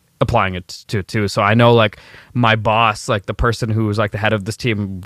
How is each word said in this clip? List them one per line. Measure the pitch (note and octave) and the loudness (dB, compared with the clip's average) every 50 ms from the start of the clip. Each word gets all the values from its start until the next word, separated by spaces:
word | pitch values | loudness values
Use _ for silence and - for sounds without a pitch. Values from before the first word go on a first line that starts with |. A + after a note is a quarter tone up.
| _ _ _ _ | _ _ _ _
applying | - - B2 A2+ G2 F#2 F#2 | -4 0 0 0 0 0 -4
it | F2+ - - - - - | -8 -10 -12 -18 -20 -12
to, | - - G2+ F2+ | -8 -6 -6 -6
too. | - - A2 G#2 | -4 -4 -4 -4
So | G2 - A2+ | -2 -2 0
I | G#2 G2+ A2 | 2 2 4
know, | A#2 A#2+ A#2+ A#2+ | 6 6 6 6
like, | A#2 A2 G#2 - - - - - - - _ - | 6 4 2 0 -6 -16 -20 -20 -20 -20 _ -4
my | A#2+ A#2+ A2 A2 | 0 2 2 2
boss, | A2 G#2 A2+ G#2+ A2+ A#2 G#2+ G#2+ - - - | 2 0 0 2 2 2 2 0 -2 -4 -4
like, | A#2 G2+ - | -4 -4 -4
the | - G#2+ | -6 -4
person | - B2+ A#2+ A2 - B2 A2 | -2 -2 -2 -2 -2 -4 -4
who | G#2+ A2+ A2 | -2 -2 -2
was, | G#2 G2+ | -2 0
like, | A2 G#2+ G2+ | -2 -2 -4
the | - | -4
head | G#2 G#2+ G#2+ | -2 0 0
of | A2 G#2+ F#2+ | 0 0 -2
this | A2 G#2+ | -6 -8
team | - - B2 A2 G2+ G#2 F#2+ G2 F2+ - | -6 -4 -4 -2 -2 -4 -6 -8 -10 -10